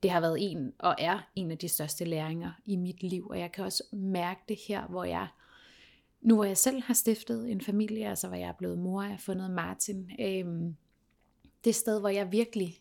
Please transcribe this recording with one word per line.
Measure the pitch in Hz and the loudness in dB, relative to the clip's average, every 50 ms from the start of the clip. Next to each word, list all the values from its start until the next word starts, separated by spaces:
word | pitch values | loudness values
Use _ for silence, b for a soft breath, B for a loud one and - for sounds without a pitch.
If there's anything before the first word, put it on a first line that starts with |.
| - | 4
det | 190 | 4
har | 180 175 | 4 6
været | 165 165 165 156 202 202 | 4 4 2 2 0 -2
en, | 160 - 139 127 - _ | -2 -2 -4 -4 -6 _
og | - 175 165 - | 2 2 2 4
er | 143 165 180 202 175 - _ | 2 2 2 0 -2 -8 _
en | - 190 160 | -4 -4 -4
af | 160 156 | -4 -4
de | - 175 | -4 -2
største | - - 156 151 - - 180 | -2 -2 -2 -2 -2 -4 -2
læringer | 170 165 156 156 156 160 165 170 175 170 - _ | -2 0 -2 -2 -2 -4 -4 -4 -6 -10 -10 _
i | - 202 | -2 0
mit | 180 180 180 185 180 - | 0 0 -2 -4 -4 -4
liv. | 185 180 180 175 208 | -4 -2 -4 -4 -4
Og | - 185 | -6 -6
jeg | 175 175 | -6 -6
kan | 175 - 196 | -6 -6 -6
også | - - - - - | -4 -4 -4 -6 -6
mærke | - 208 190 190 190 180 170 175 185 190 _ - | -8 -4 -2 0 0 0 0 -2 -4 -6 _ -8
det | 220 202 - - | -8 -8 -4 -4
her, | 208 196 - - | -4 -4 -4 -6
hvor | 180 180 180 | -6 -4 -4
jeg, | 180 170 170 190 175 - B B B B B B B B B B B B B B B _ _ | -2 -2 -2 -4 -4 -8 B B B B B B B B B B B B B B B _ _
nu | - 233 226 | 6 6 8
hvor | 214 214 | 8 6
jeg | 196 196 185 | 4 4 4
selv | - 262 262 269 247 | 4 4 2 0 0
har | - 247 | 2 2
stiftet | - - 233 220 214 - - 233 226 226 240 | 4 4 4 2 2 0 -4 -4 -4 -2 -2
en | 226 190 | -4 -4
familie, | - - 202 208 214 214 214 220 214 208 | -2 0 2 2 2 2 0 -4 -2 -2
altså | 196 - - 185 | -2 -4 -4 -4
hvor | 180 180 | -4 -4
jeg | 180 175 | -4 -6
er | 170 | -6
blevet | - 180 180 175 175 | -4 -4 -2 -2 -2
mor, | 180 180 185 196 | -2 -2 -2 -2
jeg | 202 202 | -2 -4
har | 202 190 | -6 -8
fundet | - - 190 185 190 185 | -4 -4 -4 -2 -2 -2
Martin, | 185 180 165 170 - - - - 202 190 190 175 185 - | -2 -2 -2 -4 -2 -4 -4 -4 -4 -6 -8 -10 -6 -2
øhm, | 226 196 190 190 185 175 170 170 165 170 160 - _ _ _ _ _ _ _ _ _ _ _ _ _ - _ _ _ | -2 0 0 0 -2 -2 -2 -2 -2 -4 -4 -8 _ _ _ _ _ _ _ _ _ _ _ _ _ -20 _ _ _
det | 233 220 | 2 4
sted, | - - - 214 214 | 4 2 2 0 2
hvor | 196 208 | 2 2
jeg | 196 196 202 180 | 2 2 0 2
virkelig | 180 214 233 226 233 220 190 175 170 - | 2 2 2 2 0 -2 -2 -2 -4 -10